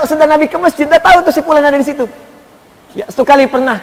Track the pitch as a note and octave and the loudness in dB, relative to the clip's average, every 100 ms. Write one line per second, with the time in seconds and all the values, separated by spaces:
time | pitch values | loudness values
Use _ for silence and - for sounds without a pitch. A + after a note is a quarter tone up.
0 | D#4 D#4 D4+ D4+ D#4 E4 F4 - D4 D#4+ | 0 0 2 2 0 -2 -2 -2 0 2
1 | - F4 F4 D#4 D#4 D4+ C#4+ C#4+ C#4 C#4+ | 4 4 2 -2 0 0 2 0 -2 -6
2 | A#3 - - - _ _ _ _ _ - | -8 -10 -20 -20 _ _ _ _ _ -14
3 | - G3+ B3+ C#4+ C4 C4 C4 G#3+ | -8 -4 2 2 2 -2 -4 -4